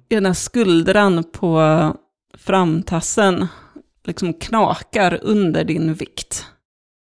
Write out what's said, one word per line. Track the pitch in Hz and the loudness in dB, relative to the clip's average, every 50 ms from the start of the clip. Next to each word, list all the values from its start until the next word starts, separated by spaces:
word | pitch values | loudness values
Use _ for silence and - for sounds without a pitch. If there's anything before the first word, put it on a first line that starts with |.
| _ - | _ -2
ena | 226 214 196 185 175 | -2 0 0 0 0
skuldran | - - - - 240 226 185 170 165 165 190 190 185 202 196 180 165 165 | -2 -4 -4 -2 0 2 4 4 4 4 2 4 4 4 4 2 0 -2
på | - - - 190 170 160 160 156 156 156 160 156 156 - - _ _ _ _ _ _ - | -6 -6 -4 -2 0 2 4 4 4 4 2 2 0 -2 -6 _ _ _ _ _ _ -20
framtassen | - _ - 196 185 180 165 156 165 - - 175 165 - - - 233 - - - - 185 - - - - - - - - _ _ _ _ | -12 _ -2 0 2 2 2 0 -2 -4 -4 -6 -6 -4 -2 0 2 2 2 2 0 -4 -6 -8 -14 -20 -20 -20 -20 -20 _ _ _ _
liksom | 175 165 - 190 170 160 | -12 -8 -6 -4 -6 -6
knakar | - - - 226 220 190 - 165 - - - - 220 196 175 - - | -6 -6 -4 0 0 0 0 -2 -4 -8 -6 -2 0 0 0 0 -2
under | - 214 214 208 196 165 156 165 160 | -2 0 0 2 2 0 0 -2 -2
din | 160 165 165 160 160 156 | -2 -2 -2 -2 -2 -4
vikt. | - 135 - _ - - - - - - - _ _ _ _ _ _ _ _ _ _ _ _ _ | -4 -8 -12 _ -14 -12 -12 -12 -14 -14 -16 _ _ _ _ _ _ _ _ _ _ _ _ _